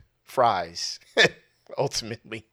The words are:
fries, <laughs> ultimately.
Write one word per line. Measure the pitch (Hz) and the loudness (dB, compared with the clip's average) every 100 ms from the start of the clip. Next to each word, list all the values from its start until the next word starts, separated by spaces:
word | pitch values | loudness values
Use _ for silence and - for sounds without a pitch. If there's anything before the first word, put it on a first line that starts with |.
| _ _ | _ _
fries, | - - 117 98 85 85 - - _ - | -4 2 4 2 -2 -8 -10 -10 _ 2
<laughs> | 170 - _ _ - - | 2 0 _ _ -10 -4
ultimately. | 135 - 110 113 110 110 - | -4 -4 -8 -12 -12 -14 -14